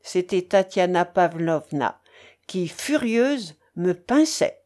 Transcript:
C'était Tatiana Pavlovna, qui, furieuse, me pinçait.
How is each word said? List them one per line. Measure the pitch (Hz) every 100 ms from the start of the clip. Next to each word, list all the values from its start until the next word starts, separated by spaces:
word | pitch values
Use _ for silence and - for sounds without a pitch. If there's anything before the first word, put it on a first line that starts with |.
C'était | - 180 180 190
Tatiana | 180 196 190 - 180 180
Pavlovna, | 175 - 170 165 165 156 - 143 117 - _ - - _ -
qui, | 185 170
furieuse, | - - 294 240 226 254 285 175 151 _
me | 170 180
pinçait. | 180 - 269 311 - 214 -